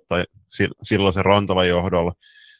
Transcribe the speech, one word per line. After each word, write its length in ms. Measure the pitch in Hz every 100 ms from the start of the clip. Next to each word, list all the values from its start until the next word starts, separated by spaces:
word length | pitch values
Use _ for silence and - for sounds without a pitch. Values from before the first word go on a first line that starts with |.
| -
tai 160 | 90 87 _ _
si-, 220 | - 98 -
silloisen 420 | - 104 98 95
Rantalan 440 | 95 101 98 92 90
johdolla, 440 | 87 92 87 87 - - - - _